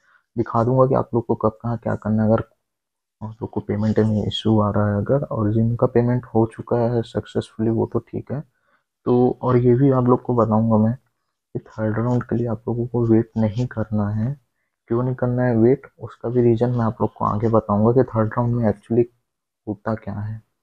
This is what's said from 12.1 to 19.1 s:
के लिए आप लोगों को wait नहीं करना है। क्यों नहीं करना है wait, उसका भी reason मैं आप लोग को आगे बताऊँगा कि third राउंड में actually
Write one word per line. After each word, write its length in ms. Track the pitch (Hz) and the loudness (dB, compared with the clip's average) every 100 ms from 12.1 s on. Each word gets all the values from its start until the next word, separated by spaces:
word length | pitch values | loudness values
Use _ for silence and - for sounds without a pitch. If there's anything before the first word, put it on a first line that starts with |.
| 123 | -2
के 120 | 113 117 | -2 -4
लिए 120 | 120 | -4
आप 160 | 110 - | -6 -6
लोगों 180 | 117 120 | -6 -4
को 180 | 123 117 | -2 2
wait 260 | 110 113 113 | 2 2 -2
नहीं 280 | 110 107 123 | -2 -2 -4
करना 420 | - 107 107 104 | -4 -4 -2 -2
है। 220 | 107 120 143 _ _ _ _ - | -2 -4 -6 _ _ _ _ -4
क्यों 140 | 117 | -2
नहीं 120 | 127 127 | -2 -2
करना 280 | 123 123 | -2 0
है 120 | 123 117 | 0 4
wait, 300 | 113 139 - _ | 4 4 -2 _
उसका 300 | 113 - 117 | -18 -10 -4
भी 120 | 123 | 2
reason 280 | 120 113 120 | 4 4 0
मैं 160 | 123 110 | 0 -2
आप 160 | 113 | -2
लोग 120 | 110 | -4
को 120 | - 107 | -4 -4
आगे 240 | 104 113 | -2 0
बताऊँगा 420 | 110 - 104 110 | 2 2 2 2
कि 140 | 127 123 | 2 2
third 200 | 110 110 | 0 -2
राउंड 260 | 123 120 120 | -2 -2 0
में 80 | 113 | -2
actually 400 | 98 - 117 120 | -2 -2 0 0